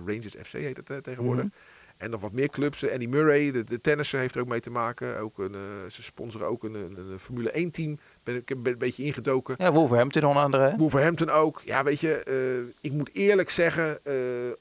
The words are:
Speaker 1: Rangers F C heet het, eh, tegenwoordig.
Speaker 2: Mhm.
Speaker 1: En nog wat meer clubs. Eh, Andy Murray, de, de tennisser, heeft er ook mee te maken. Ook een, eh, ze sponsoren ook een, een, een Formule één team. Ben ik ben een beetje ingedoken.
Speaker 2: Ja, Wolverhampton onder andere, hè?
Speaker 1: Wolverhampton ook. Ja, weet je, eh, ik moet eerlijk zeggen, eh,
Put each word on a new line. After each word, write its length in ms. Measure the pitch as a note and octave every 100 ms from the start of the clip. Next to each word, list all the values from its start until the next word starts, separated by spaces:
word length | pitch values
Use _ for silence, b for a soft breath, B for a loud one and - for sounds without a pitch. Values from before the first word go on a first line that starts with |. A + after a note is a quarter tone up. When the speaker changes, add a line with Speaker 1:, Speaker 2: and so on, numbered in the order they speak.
| F2
Speaker 1:
Rangers 280 | G#2+ G#2+ -
F 80 | -
C 20 |
heet 240 | - D3 C3+
het, 140 | -
eh, 60 | C#3
tegenwoordig. 480 | C3+ B2+ B2 B2
Speaker 2:
Mhm. 80 | G3+ b b b b b
Speaker 1:
En 140 | A#2
nog 100 | A2
wat 120 | G2
meer 160 | A2+ C#3+
clubs. 340 | - D3 -
Eh, 100 | C3+
Andy 140 | B2+ A#2+
Murray, 440 | C#3+ D#3 C#3+ D3
de, 120 | B2+
de 160 | G#2+ A#2
tennisser, 380 | D3+ D3 C#3+ C#3
heeft 140 | B2+
er 60 | -
ook 80 | B2
mee 120 | A#2
te 100 | -
maken. 480 | A#2+ A#2 A#2+ B2 A2+
Ook 200 | G#2+ -
een, 160 | F#2+
eh, 60 | G2 G2 G2+ F#2
ze 120 | -
sponsoren 440 | G#2 - A2+ G#2+ F2+
ook 180 | A#2
een, 100 | A2
een, 220 | G#2+ F2+ F#2+
een 220 | F#2+ F#2+
Formule 320 | - B2 A2+
één 200 | D3+ F3
team. 280 | - D#3 D3 b b
Ben 140 | - B2
ik 260 | - C3+
ben 100 | A#2+
een 60 | A#2+
beetje 240 | B2+ -
ingedoken. 500 | D3 - C#3+ C3 - B2+
Speaker 2:
Ja, 140 | F3+
Wolverhampton 520 | D#3 D3+ A#2 C3+ D#3
onder 180 | C#3+ C#3+
andere, 200 | C#3+ C3+ C3+
hè? 60 | C#3+
Speaker 1:
Wolverhampton 520 | D#3 C#3+ D#3 E3 D#3+
ook. 320 | D3+ D#3 -
Ja, 200 | - C3
weet 160 | C#3 D3
je, 120 | D#3+ C3+
eh, 520 | - C3 C3 B2+ A#2+ -
ik 120 | D3+
moet 180 | D3 C3+
eerlijk 380 | - G3+ G3 E3+
zeggen, 540 | - E3 D3+ D#3 D3
eh, 100 | C#3+ C3 B2+ B2 B2 -